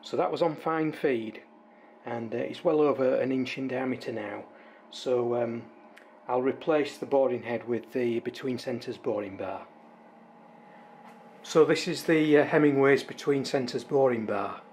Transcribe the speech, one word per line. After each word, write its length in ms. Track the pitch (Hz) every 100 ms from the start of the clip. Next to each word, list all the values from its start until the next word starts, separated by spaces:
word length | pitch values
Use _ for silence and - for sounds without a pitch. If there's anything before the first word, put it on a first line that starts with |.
| -
So 100 | 123
that 140 | 175
was 120 | 147
on 120 | 170 151
fine 360 | 165 160 156
feed, 500 | 151 156 123 110 - - - - - - - -
and, 260 | 117 113
uh, 60 | 120
it's 260 | - -
well 160 | 180 151
over 360 | 147 131 131 135
an 160 | 131
inch 260 | 131 127 -
in 100 | 135
diameter 440 | 127 131 127 -
now. 320 | 113 104 101 - - - - -
So, 500 | - 131 123 120 120
um, 220 | 117 117 117 - - - - - -
I'll 160 | 127
replace 520 | 131 135 - 151 143 -
the 120 | 120
boring 340 | 139 131 123
head 260 | 107 117 110
with 240 | 117 -
the 280 | 131 120 117
between 400 | 120 - 135 123
centres 380 | - 117 - 117
boring 380 | 135 107 101 98
bar. 300 | 95 95 - - - - - - - - - - - - - - - - - -
So 240 | - 170 143
this 220 | 147 -
is 160 | 147
the, 340 | - 160 156 147
uh, 80 | 143
Hemingway's 580 | 165 147 139 139 139
between 420 | - 120 - 139 127
centres 380 | 143 123 131
boring 440 | - 143 135 117 104
bar 340 | 104 101 92 -